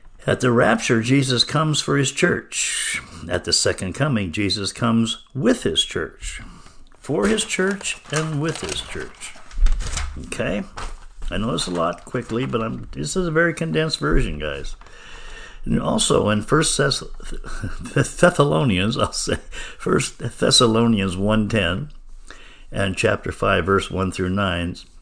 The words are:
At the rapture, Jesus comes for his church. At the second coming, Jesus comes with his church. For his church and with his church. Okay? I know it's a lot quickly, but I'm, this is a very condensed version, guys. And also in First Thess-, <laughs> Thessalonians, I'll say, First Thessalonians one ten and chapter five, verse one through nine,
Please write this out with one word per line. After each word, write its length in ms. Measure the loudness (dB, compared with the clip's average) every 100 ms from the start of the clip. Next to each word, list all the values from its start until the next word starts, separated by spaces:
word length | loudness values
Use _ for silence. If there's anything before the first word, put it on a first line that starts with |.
| -20 -6 -2
At 140 | 0
the 100 | 4
rapture, 520 | 4 4 4 2 2
Jesus 420 | 4 2 4 0
comes 360 | 0 0 0 0
for 180 | 0 0
his 120 | 0
church. 920 | 2 2 2 -4 -4 -4 -4 -4 -6 -8 -12 -4
At 160 | -4
the 80 | 0
second 400 | 2 2 0 -4
coming, 400 | -2 0 0 -2
Jesus 400 | -2 0 0 -4
comes 520 | -2 2 4 2 -2 -8
with 300 | 0 2 2
his 200 | 0 0
church. 560 | -2 -4 -6 -8 -12 -10 -14 -18 -20 -20 -20 -12
For 280 | -4 0 2
his 180 | 2
church 540 | 0 0 0 -2 -6 -8 -4
and 300 | -2 -2 -2
with 220 | -2 -4
his 180 | -6 -6
church. 540 | -8 -8 -10 -12 -14 -14 -8 6 6 6 0 -2 -4 -6 -8
Okay? 360 | -4 -2 -2 -6 -8 -10 -10 -14 -8 -4
I 60 | -2
know 160 | -2
it's 140 | -2 -2
a 60 |
lot 320 | 0 0 -2
quickly, 420 | -6 -6 -2 -2 0
but 160 | -2
I'm, 260 | -2 -6 -8
this 240 | -6 -4 -2
is 100 | 0
a 60 |
very 200 | 2 2
condensed 460 | 0 -2 0 0 -2
version, 400 | 2 4 4 -2
guys. 380 | -6 -6 -6 -10 -14 -20 -18 -16 -14 -14 -16 -10
And 160 | -2 0
also 480 | 0 0 2 4 4
in 120 | 0
First 340 | 2 2 4 2
Thess-, 260 | 2 0
<laughs> 800 | -4 -10 -8 -6 -6 -6 -4 -6
Thessalonians, 1160 | -2 0 0 4 6 6 4 4 4 4 2 0
I'll 160 | -2
say, 240 | -2 -2 -4 -4 -10 -10 -6
First 400 | 0 2 0 -6
Thessalonians 1000 | -8 0 4 6 6 6 6 4 2 0
one 320 | 2 2 2
ten 420 | 2 2 0 -4 -10 -16 -16 -16 -18 -20 -20 -8
and 260 | -2 -2 2
chapter 360 | 0 0 -4
five, 340 | -2 2 2 4
verse 240 | 2 2
one 220 | -2 -2
through 180 | -2 -2
nine, 460 | 0 0 0 -4 -8 -14 -14